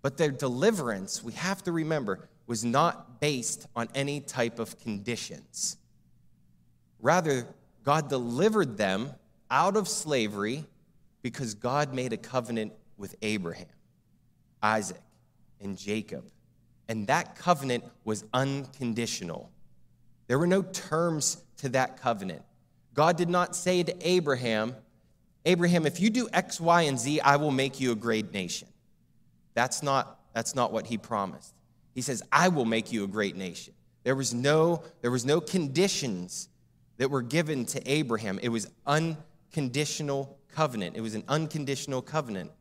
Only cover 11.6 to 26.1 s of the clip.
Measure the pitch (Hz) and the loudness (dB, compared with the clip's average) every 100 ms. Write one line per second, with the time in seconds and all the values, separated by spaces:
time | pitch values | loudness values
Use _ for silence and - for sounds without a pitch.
11.6 | 120 143 143 131 127 110 - 131 117 113 | -2 0 0 -2 -4 -6 -4 -4 -2 -4
12.6 | 107 - _ - 101 - 107 107 85 80 | -4 -10 _ -16 -14 -6 -2 -2 -4 -8
13.6 | 87 - _ _ _ _ _ _ _ _ | -16 -20 _ _ _ _ _ _ _ _
14.6 | 107 110 92 87 _ _ _ _ _ _ | 2 2 -2 -10 _ _ _ _ _ _
15.6 | 101 92 101 107 104 69 - _ _ _ | -10 -8 -4 -6 -6 -12 -14 _ _ _
16.6 | _ _ - 110 101 156 - - 175 165 | _ _ -8 -4 2 0 0 -4 2 2
17.6 | 135 123 - - 110 107 - 127 135 139 | 2 -2 -4 -10 -6 -6 0 0 0 -2
18.6 | 135 - 120 113 117 - 87 - - - | -8 -6 -4 -2 -4 -4 -6 -8 -12 -20
19.6 | - - - _ _ _ - 131 175 190 | -20 -20 -20 _ _ _ 0 2 4 2
20.6 | 185 - - 160 175 156 - - - - | 0 -8 -2 0 2 0 -2 -4 -14 -8
21.6 | 135 131 127 - 120 110 95 78 - _ | 0 0 0 -2 -2 -2 -4 -8 -16 _
22.6 | _ _ _ - 160 165 175 180 180 - | _ _ _ 4 4 4 2 2 0 -2
23.6 | 180 180 170 - 165 180 147 127 123 110 | 0 2 0 -2 2 2 2 0 2 0
24.6 | 113 123 _ _ _ _ _ _ 165 180 | 0 -6 _ _ _ _ _ _ 2 4
25.6 | 175 175 151 - 208 | 4 4 2 2 2